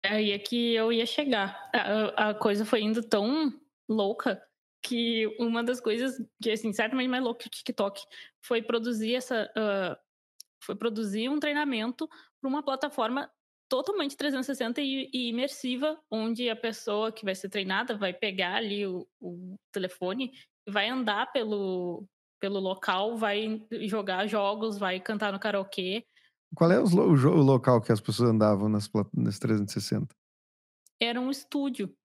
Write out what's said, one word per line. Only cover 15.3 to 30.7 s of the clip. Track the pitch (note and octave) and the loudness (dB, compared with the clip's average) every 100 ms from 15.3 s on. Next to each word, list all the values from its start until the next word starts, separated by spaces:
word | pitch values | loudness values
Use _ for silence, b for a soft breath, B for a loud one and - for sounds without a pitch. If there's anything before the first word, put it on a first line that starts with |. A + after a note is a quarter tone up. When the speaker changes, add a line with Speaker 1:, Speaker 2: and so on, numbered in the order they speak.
| A#3 C#4 - B3+ B3+ D4+ D#4 _ | -2 -4 -4 -4 -2 -2 -4 _
Speaker 1:
onde | A3 A3 A3+ B3 | -4 -2 -2 -2
a | A3 | -2
pessoa | A#3 A3 - G#3 A3+ | -4 -6 -4 -2 -2
que | A3 | -2
vai | G3 | -6
ser | F#3+ G3 | -4 -4
treinada | G#3 F#3+ F#3+ A#3+ G#3 | -4 0 -2 -2 -2
vai | G3 | -4
pegar | F3+ G#3+ F#3+ F3+ G#3 | -2 -4 -2 -2 0
ali | A3 G3+ G3 | -2 -2 -2
o, | F3+ - _ | -4 -8 _
o | F#3 F3 F#3 G3 _ | -12 -12 -14 -16 _
telefone | G3+ F#3 - F3+ A3 B3+ B B _ - | -6 -6 -4 -4 -4 -6 B B _ -2
e | |
vai | G3+ G#3 | 0 0
andar | C4 A3 G#3 C4 | 0 0 0 0
pelo, | C4+ A3 G#3 G3 F#3 F3+ E3+ G3 _ _ _ | 0 0 -2 0 -2 -2 -6 -12 _ _ _
pelo | G3 G3 | -4 -2
local, | F#3+ F#3+ - F#3 G#3 A#3 | -2 -2 0 0 0 0
vai | A3 G3+ A3 A3 G#3+ A#3 | 0 0 -2 -4 -6 -6
jogar | G#3 G#3+ G3 F#3 G#3 | -2 -2 -2 -2 0
jogos, | G#3+ G3+ G#3+ A3 G3+ | 2 0 0 -4 -2
vai | G3 F#3 | -2 -2
cantar | F#3+ G#3+ G#3 | -4 -2 -2
no | G3 | -2
karaokê. | G#3+ G3+ G3 - F3+ G#3 - _ _ _ _ - | 0 -2 -2 -4 -2 -4 -6 _ _ _ _ 2
Speaker 2:
Qual | E3+ | 6
é | G#3 | 6
os | A3 | 6
lo-, | F3 G#3+ | 6 8
o | C#3+ | 8
jo-, | C3+ | 8
o | D#3+ | 6
local | C3+ C3 C3 A#2+ | 8 6 6 4
que | - | 6
as | A2 | 2
pessoas | - G#2+ A#2+ | 2 2 4
andavam | A2 G#2+ G2 G#2+ | 6 6 6 4
nas | G#2 G#2 | 2 0
pla-, | G#2+ G2 | -2 0
nesse | - A#2 G2 | 0 0 0
trezentos | A#2 A2 G2+ - | 0 2 0 -4
e | |
sessenta? | - G#2+ - _ _ _ _ _ _ | -2 -2 -4 _ _ _ _ _ _